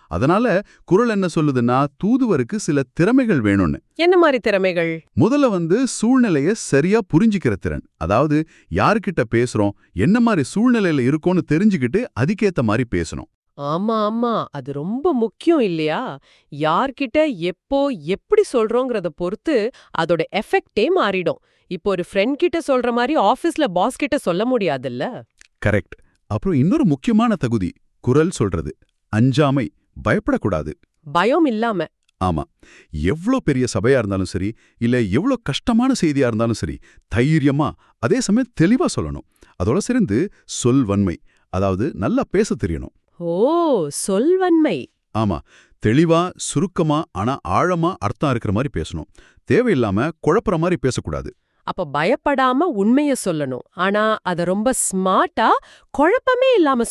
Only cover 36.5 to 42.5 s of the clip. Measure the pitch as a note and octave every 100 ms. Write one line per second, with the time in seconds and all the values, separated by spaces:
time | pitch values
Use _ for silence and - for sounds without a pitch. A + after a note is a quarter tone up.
36.5 | A2 D#2+ C#2 - - - A#2 C3+ D#3+ C#3
37.5 | C#3 C#3 - _ - A#2+ B3 - A3 C4
38.5 | - E3+ C4 D#4 - D#2 C#2+ - _ _
39.5 | - F#2 E3+ - B3 D#3 G#2+ G3+ _ -
40.5 | - B2 C#3 G#2 G2 G2 - _ _ _
41.5 | F#2 G2 F#2 C#3 - A2 B3+ - F3 -